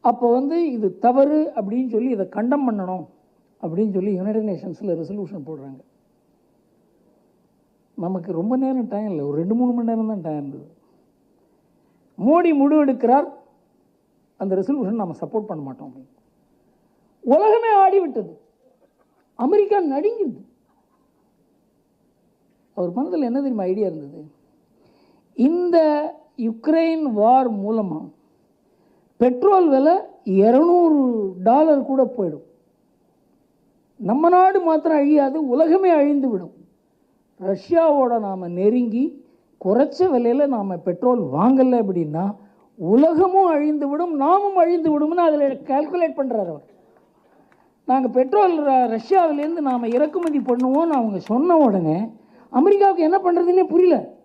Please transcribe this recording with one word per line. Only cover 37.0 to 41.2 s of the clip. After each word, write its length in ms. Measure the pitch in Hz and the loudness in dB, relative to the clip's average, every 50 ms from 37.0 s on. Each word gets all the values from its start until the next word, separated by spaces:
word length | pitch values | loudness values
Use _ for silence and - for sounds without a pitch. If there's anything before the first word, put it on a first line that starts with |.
| _ _ _ _ _ _ _ _ | _ _ _ _ _ _ _ _
ரஷ்யாவோட 800 | 185 190 196 190 - - 339 330 330 320 294 285 262 240 240 226 | -4 -4 -4 -4 -4 0 2 2 4 4 2 2 2 0 0 -2
நாம 300 | 214 196 190 185 185 175 | -4 -6 -8 -10 -10 -10
நெருங்கி 760 | 175 180 190 208 226 247 247 226 208 240 269 339 - - - _ _ _ _ _ _ _ - | -6 0 0 2 2 2 -2 -2 -2 -2 -4 -4 -6 -10 -20 _ _ _ _ _ _ _ -2
குறைச்ச 340 | 185 202 240 285 285 - - | 0 2 2 2 0 0 -2
விலையில 480 | 359 370 294 247 240 233 247 277 294 | 0 0 2 0 0 0 0 0 0
நாம 300 | 285 269 226 196 196 180 | 0 -2 -4 -4 -6 -8
பெட்ரோல் 460 | 170 - 185 175 175 - 247 247 240 | -6 -6 -6 -6 -2 0 0 0 0